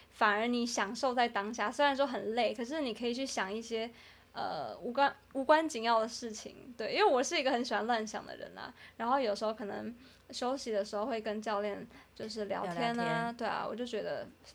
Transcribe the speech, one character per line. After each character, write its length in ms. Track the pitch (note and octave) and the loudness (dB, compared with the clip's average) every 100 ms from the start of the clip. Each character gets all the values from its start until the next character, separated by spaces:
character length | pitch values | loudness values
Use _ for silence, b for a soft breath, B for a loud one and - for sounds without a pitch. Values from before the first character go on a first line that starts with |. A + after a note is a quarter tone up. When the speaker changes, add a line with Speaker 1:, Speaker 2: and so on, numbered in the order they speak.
| B | B
Speaker 1:
反 200 | - A3 | 2 4
而 160 | G#3 A#3 | 4 2
你 180 | A#3+ | 2
享 300 | A#3 A#3+ G3 | 0 0 -2
受 180 | A#3 C4+ | 0 2
在 140 | B3 A#3+ | 4 2
当 260 | A3+ G3+ | 2 -2
下， 200 | A3+ G#3 | -2 -2
虽 120 | - | 2
然 120 | C#4+ C4+ | 4 4
说 100 | C#4 | 2
很 280 | A#3+ G3+ | 0 -2
累， 200 | A3+ G#3+ | 2 2
可 100 | G#3+ | 0
是 160 | A#3 D#4+ | -4 -2
你 140 | C4+ | -2
可 120 | G#3+ A#3+ | -2 -2
以 60 | |
去 120 | A#3+ C4+ | -2 -2
想 260 | A#3+ F#3+ | -2 -2
一 80 | G#3+ | -4
些， 300 | A3+ A3+ A#3 - B B B | -4 -4 -4 -8 B B B
呃， 420 | - - E3+ A#2+ F#2+ | -6 -4 -2 -4 -6
无 140 | A#3+ | -4
关， 240 | A#3+ C#4 - - | 2 2 2 -8
无 100 | C4+ | 0
关 240 | C4 D#4 D#4+ | 6 6 6
紧 140 | A#3+ | 0
要 160 | A3+ A3+ | 4 4
的 80 | A3 | 2
事 240 | - A#3 | -2 -8
情。 420 | G#3+ - - - A#3+ | -10 -12 -14 -14 -6
对， 160 | G#3+ | -2
因 60 | D4+ | 4
为 60 | |
我 160 | G4+ B3+ | 6 6
是 160 | B3 E4+ | 4 2
一 60 | |
个 80 | C4 | 2
很 140 | A#3+ | 2
喜 100 | A#3+ | 2
欢 100 | G#3 A3 | 0 2
乱 200 | A#3 G#3+ | 0 -2
想 180 | G#3+ | -6
的 120 | - B1+ | -8 -10
人 180 | - | -12
啦， 180 | F2+ - - B B | -12 -12 -14 B B
然 100 | A3+ | 0
后 100 | C#4 | 2
有 160 | A#3+ | 2
时 100 | G3+ | 0
候 80 | A3 | -2
可 120 | A3 | -2
能 280 | G3+ G#3 G#3+ A#3+ B B - | -6 -6 -8 -10 B B -14
休 260 | - B3 C4+ | -6 -2 -2
息 160 | B3+ | 0
的 120 | G#3 | -2
时 120 | G#3 G#3 | 0 -2
候 100 | A3+ | -2
会 140 | A3+ | -2
跟 200 | A3 G#3+ | -2 -4
教 200 | A3 G3+ | -2 0
练 260 | G#3 G3 G#3 B B | 0 -4 -8 B B
就 140 | - A3 | -12 -8
是 180 | A3 G3+ | -4 -4
聊 160 | F3+ | -2
天 120 | G3 | -2
啊， 180 | E3+ A#3 | 0 0
Speaker 2:
聊 120 | A#3 | 2
聊 0 | |
天。 320 | A#3 A#3 A#3 A#3 | 0 0 -2 -2
Speaker 1:
对 100 | A3 | -2
啊， 200 | - - | -2 -2
我 60 | |
就 120 | A3 B3 | -4 -4
觉 160 | G#3+ | -4
得 240 | E3+ C#3 - - - | -4 -4 -6 -14 -12